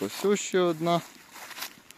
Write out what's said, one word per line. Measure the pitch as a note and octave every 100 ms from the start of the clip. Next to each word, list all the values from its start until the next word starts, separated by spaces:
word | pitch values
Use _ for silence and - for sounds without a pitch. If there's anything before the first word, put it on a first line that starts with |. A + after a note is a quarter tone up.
ось, | - - F#3+
ось | G3+
ще | - F#3
одна. | F3 D#3+ E3+ E3+ - - - - - - - - -